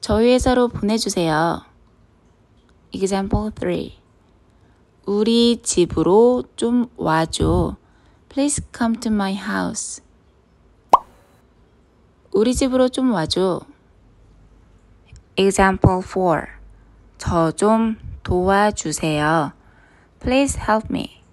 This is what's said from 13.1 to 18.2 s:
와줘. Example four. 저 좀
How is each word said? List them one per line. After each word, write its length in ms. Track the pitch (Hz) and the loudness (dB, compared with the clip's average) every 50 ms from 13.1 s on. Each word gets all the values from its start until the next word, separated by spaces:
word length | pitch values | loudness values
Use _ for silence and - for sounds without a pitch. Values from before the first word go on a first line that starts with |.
와줘. 480 | 226 180 156 156 - 180 185 190 175 - - - - _ _ _ _ _ _ - _ _ - - - - - - - _ - - _ - _ _ - _ _ _ - - - _ _ | 2 0 0 -2 0 0 0 0 0 -2 -6 -14 -20 _ _ _ _ _ _ -20 _ _ -20 -20 -20 -20 -20 -20 -20 _ -20 -20 _ -20 _ _ -20 _ _ _ -20 -20 -20 _ _
Example 680 | - 190 196 190 - 196 190 190 180 - 185 185 185 185 | 0 0 2 4 4 2 2 2 2 2 2 2 2 -4
four. 460 | - - 190 185 180 160 147 - - - - - - - - - _ - - - - _ - | -6 -4 -2 0 2 0 0 -2 -8 -16 -20 -20 -20 -20 -20 -20 _ -20 -20 -20 -20 _ -12
저 340 | - - 185 170 165 160 | -8 -2 0 0 0 0
좀 460 | 156 - 185 208 220 226 226 226 220 220 - - - - | 0 0 2 2 2 2 2 0 -2 -6 -10 -16 -16 -14